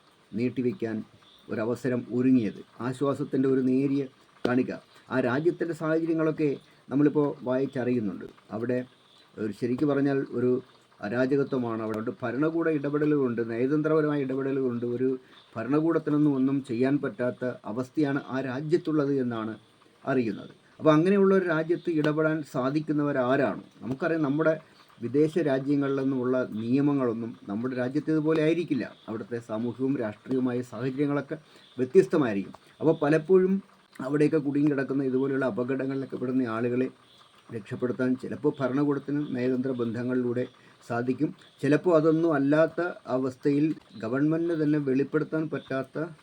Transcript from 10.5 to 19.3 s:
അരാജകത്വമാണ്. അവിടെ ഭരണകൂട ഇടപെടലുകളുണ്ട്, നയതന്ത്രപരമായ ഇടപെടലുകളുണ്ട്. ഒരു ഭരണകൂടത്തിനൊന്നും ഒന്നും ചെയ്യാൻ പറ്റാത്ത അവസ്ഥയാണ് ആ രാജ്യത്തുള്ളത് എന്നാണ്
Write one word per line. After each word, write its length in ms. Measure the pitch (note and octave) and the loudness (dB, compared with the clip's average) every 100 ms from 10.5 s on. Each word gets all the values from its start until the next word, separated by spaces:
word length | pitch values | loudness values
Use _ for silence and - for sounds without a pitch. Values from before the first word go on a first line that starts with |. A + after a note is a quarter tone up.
| B2+ - - _ - | 0 -2 -18 _ -12
അരാജകത്വമാണ്. 800 | G#2 A#2+ C3 C#3 C#3 C3 A#2 A2+ | -4 0 2 2 0 -2 -2 -4
അവിടെ 300 | A2 A2 A#2 G#2+ | -4 -4 -4 -6
ഭരണകൂട 460 | A#2+ B2 D#3 E3 D#3+ | -4 -2 0 0 0
ഇടപെടലുകളുണ്ട്, 800 | D3+ C#3+ D3 D3+ D3 B2+ A#2 A2+ | 0 -2 0 2 2 2 0 -4
നയതന്ത്രപരമായ 720 | A#2 C3 D3+ D#3 D#3+ D3+ D3 | -2 0 0 2 2 2 0
ഇടപെടലുകളുണ്ട്. 640 | C3 C3+ C3+ C3+ B2+ A#2 A#2+ | -2 -2 -2 -2 -2 -2 -4
ഒരു 340 | A#2+ C3 C3 - - - A2+ | 0 0 -2 -8 -20 -14 -8
ഭരണകൂടത്തിനൊന്നും 800 | A2+ D3+ D#3+ E3 D3+ D3 D3+ C3+ | 0 2 2 0 0 2 2 2
ഒന്നും 280 | C3+ C#3 C3 | 2 0 -2
ചെയ്യാൻ 300 | A#2 C3 C3+ | 0 2 2
പറ്റാത്ത 500 | C3+ G#2+ B2 B2 B2+ A#2+ G#2 | -2 -2 -4 -2 -6 -6 -8
അവസ്ഥയാണ് 560 | A2+ B2+ - C#3+ C#3 - | -6 -4 -2 0 0 -4
ആ 140 | C3 | -6
രാജ്യത്തുള്ളത് 720 | C3 B2+ D3+ E3 D#3+ D3+ C#3+ | -4 -6 0 0 0 0 0
എന്നാണ് 400 | C#3 B2 | 0 0